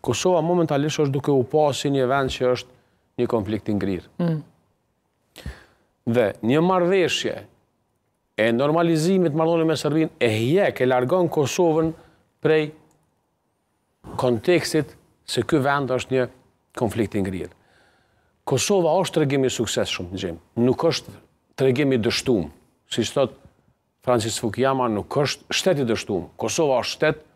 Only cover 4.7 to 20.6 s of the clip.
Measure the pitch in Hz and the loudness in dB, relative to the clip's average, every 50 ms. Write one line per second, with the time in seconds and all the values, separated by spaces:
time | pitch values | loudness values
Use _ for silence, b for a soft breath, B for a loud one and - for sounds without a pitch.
4.7 | _ _ _ _ _ _ _ _ _ _ _ _ _ B B B B B B B | _ _ _ _ _ _ _ _ _ _ _ _ _ B B B B B B B
5.7 | B B B B B _ _ - 117 123 113 98 - - - 110 131 151 165 180 | B B B B B _ _ -2 2 2 2 2 0 -2 -2 0 2 2 2 2
6.7 | 190 185 175 170 190 196 170 143 - - - 110 - - - - _ _ _ _ | 2 2 2 2 2 2 2 0 -2 -4 -4 -6 -6 -8 -12 -18 _ _ _ _
7.7 | _ _ _ _ _ _ _ _ _ _ _ _ _ - 110 113 117 117 139 147 | _ _ _ _ _ _ _ _ _ _ _ _ _ 0 2 2 2 2 2 2
8.7 | 156 165 170 170 170 156 151 175 196 190 180 165 139 160 160 160 170 165 160 160 | 2 2 2 2 2 2 2 2 2 2 2 2 0 0 0 2 2 2 2 0
9.7 | 156 151 - 151 143 160 160 160 - - 123 117 107 110 113 123 156 196 202 143 | 0 0 -2 -2 0 0 0 -2 -2 0 0 0 2 0 0 2 2 2 2 0
10.7 | 120 - 127 127 127 123 127 127 175 185 180 156 - 160 143 123 - - 180 170 | 0 0 0 2 2 2 2 2 2 2 0 0 0 0 0 0 2 2 2 4
11.7 | 156 160 160 160 156 b b b b b b b _ _ - 151 156 156 151 147 | 4 2 2 0 -2 b b b b b b b _ _ 0 2 2 2 2 -2
12.7 | - - _ _ _ _ _ _ _ _ _ _ _ _ _ _ _ _ _ _ | -8 -16 _ _ _ _ _ _ _ _ _ _ _ _ _ _ _ _ _ _
13.7 | _ _ _ _ _ _ _ - - - - 127 123 113 - - 180 160 - - | _ _ _ _ _ _ _ -14 -8 -2 0 0 0 0 2 2 2 2 2 0
14.7 | - 156 143 - - - _ _ _ _ _ - - - 120 - 165 151 127 143 | -2 -2 -2 -2 -10 -20 _ _ _ _ _ -6 -4 -4 -2 0 0 0 2 2
15.7 | 139 143 139 123 131 127 - - 131 131 123 120 - _ _ _ _ _ _ _ | 0 0 -2 -2 -2 -4 -2 -2 0 0 0 -2 -6 _ _ _ _ _ _ _
16.7 | _ - 127 110 - 113 110 95 - 104 95 95 92 90 85 87 - b b b | _ -4 -4 -2 0 -2 -4 -2 -2 -4 -4 -4 -4 -8 -10 -12 -14 b b b
17.7 | b b b b b b b b b b b b b b _ - 139 127 - - | b b b b b b b b b b b b b b _ -2 -2 -2 0 2
18.7 | 208 190 170 160 156 185 180 - - 160 156 139 139 139 131 123 - - 117 101 | 2 2 4 2 2 2 0 0 0 0 0 2 2 0 0 0 0 -2 -4 -2
19.7 | - 123 104 - - - 95 87 95 95 92 90 85 85 _ _ _ 117 | -2 -4 -2 -4 -4 -8 -8 -10 -8 -8 -8 -8 -8 -10 _ _ _ 0